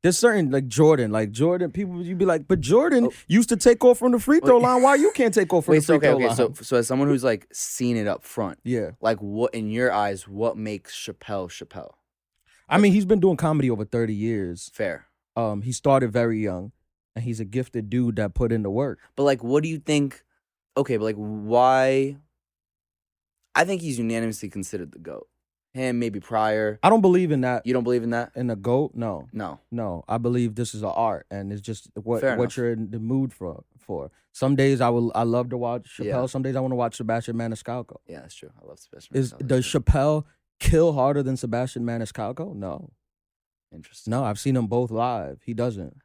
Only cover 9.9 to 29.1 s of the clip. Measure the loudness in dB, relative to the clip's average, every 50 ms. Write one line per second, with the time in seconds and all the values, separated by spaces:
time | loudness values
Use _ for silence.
9.9 | 2 0 0 -2 -4 -8 -12 -14 -8 -4 -4 -4 -4 -4 -8 -8 -10 -10 _ -16
10.9 | -16 -14 -14 -14 -14 _ -12 -8 -8 -8 -8 -8 -12 -18 -18 _ -16 -18 -18 -18
11.9 | _ _ _ _ _ _ _ _ _ _ _ _ _ _ _ 0 4 4 6 6
12.9 | 6 4 4 2 2 4 4 2 2 2 0 0 0 2 0 0 -2 -2 -4 -4
13.9 | -2 -2 -2 -2 -2 -4 -4 -4 -2 -4 -6 -6 -8 -12 -14 -18 _ -6 -6 -6
14.9 | -6 -8 _ _ _ _ _ _ _ -4 -4 -2 -4 -6 -6 -6 -8 -2 2 4
15.9 | 4 4 4 0 0 0 0 0 0 -2 -2 -4 -4 -6 -10 -14 _ _ _ _
16.9 | _ _ _ _ _ -8 -6 -6 -6 -8 -8 -6 -4 -6 -6 -4 -6 -8 -6 -2
17.9 | -2 0 0 0 0 -2 -4 -2 -2 -2 0 0 0 0 -2 -2 -2 -2 -2 -4
18.9 | -6 _ _ _ _ 2 2 2 2 2 0 0 0 0 0 0 -6 -6 -2 0
19.9 | 2 2 0 0 -4 -12 _ _ _ _ _ _ _ _ _ _ _ -4 -2 0
20.9 | -2 -2 -2 -4 -4 -4 -8 -8 -8 -8 -4 2 4 4 6 6 4 4 2 2
21.9 | 2 0 0 -2 -6 -12 _ _ _ _ _ _ _ _ _ _ _ _ _ _
22.9 | _ _ _ _ _ _ _ _ _ _ _ _ _ 0 0 0 -2 -6 -4 -6
23.9 | -4 -4 -4 -4 -2 -4 -4 -6 -6 -8 -12 -12 -12 -12 -12 -10 -10 -12 -12 -12
24.9 | -16 -18 -16 -16 -16 -16 -18 _ _ _ _ _ _ _ _ _ _ -6 -4 -4
25.9 | -2 -2 -4 -4 -6 -8 -10 -4 -2 0 0 0 0 0 -2 -4 -4 0 2 4
26.9 | 4 6 4 4 4 4 2 0 0 0 0 -2 -4 -4 -2 0 0 0 0 0
27.9 | 0 0 0 -2 -2 -4 -4 -6 _ -6 -6 -4 -6 -4 -2 -2 0 0 -2 -4
28.9 | -6 -8 -6 -6